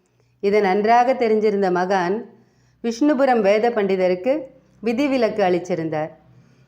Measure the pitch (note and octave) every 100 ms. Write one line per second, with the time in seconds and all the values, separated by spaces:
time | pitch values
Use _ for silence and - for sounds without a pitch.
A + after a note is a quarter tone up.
0 | _ _ _ _ G3+ G#3 G3 G3 G#3+ A#3
1 | B3 B3+ A3+ G#3+ G#3+ G3+ F#3+ F3+ F#3 F#3+
2 | F3 G#3+ - - _ _ _ _ A#3 A3+
3 | D4 C4 C4+ A#3+ F#3+ G#3+ A#3+ A3+ G3+ F#3+
4 | F3+ F3+ B3 D#4 - - _ _ G#3+ A#3+
5 | C#4+ C4 A3 G#3 F#3 F3 F3 E3+ D#3+ D#3
6 | D#3+ - _ - _ _